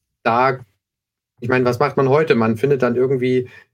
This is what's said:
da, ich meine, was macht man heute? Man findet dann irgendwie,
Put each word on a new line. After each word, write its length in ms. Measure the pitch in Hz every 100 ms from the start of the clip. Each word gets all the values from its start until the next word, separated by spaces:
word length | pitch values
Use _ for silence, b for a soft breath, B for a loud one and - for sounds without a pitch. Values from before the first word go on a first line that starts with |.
| _ _
da, 360 | 120 117 135 135 - _ _ _ _ _ _ -
ich 80 | 123
meine, 160 | 127 123
was 140 | 120
macht 180 | 143 139
man 100 | 131
heute? 280 | 147 160 117
Man 200 | 113 110
findet 260 | 139 135
dann 140 | 123 120
irgendwie, 540 | 131 135 127 127 123 B B